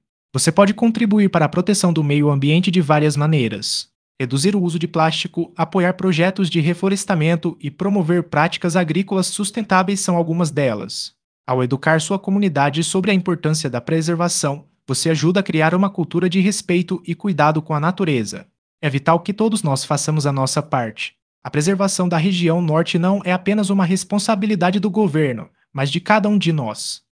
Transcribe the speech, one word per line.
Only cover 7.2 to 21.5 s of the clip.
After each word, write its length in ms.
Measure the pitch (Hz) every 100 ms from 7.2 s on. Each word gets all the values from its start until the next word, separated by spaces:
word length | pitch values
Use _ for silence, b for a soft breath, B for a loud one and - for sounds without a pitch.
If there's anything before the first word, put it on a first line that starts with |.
| 156 170 175 160
e 100 | 143
promover 520 | - 190 202 160 175
práticas 520 | 170 147 165 - 175 175
agrícolas 520 | 165 160 196 190 180
sustentáveis 760 | - 202 - 214 185 185 196
são 160 | - 175
algumas 340 | 165 165 165
delas. 640 | 143 135 104 113 - - _ _ _ -
Ao 160 | 127
educar 360 | 127 135 - 160
sua 180 | 156 196
comunidade 640 | 202 196 202 143 143 147
sobre 260 | 160 190 185
a 40 |
importância 560 | 196 180 170 151 156 147
da 120 | 120
preservação, 840 | - 160 160 170 175 - 147 143 - _ -
você 220 | 131 165
ajuda 300 | 160 165 185
a 40 |
criar 300 | 190 160 156
uma 160 | 180 196
cultura 400 | 196 160 175 180
de 100 | 190
respeito 640 | 190 196 - 175 175 180 -
e 100 | 165
cuidado 460 | 202 151 151 156
com 120 | 156
a 60 | 151
natureza. 680 | 160 180 175 131 101 95 - _ _ _
É 80 | 151
vital 300 | 135 151 165
que 120 | 175
todos 300 | 196 220 214
nós 220 | 156 135 -
façamos 420 | 147 - 156 143
a 40 |
nossa 300 | 139 131 -
parte. 540 | 147 131 113 - - _ _ _
A 60 |
preservação 580 | 131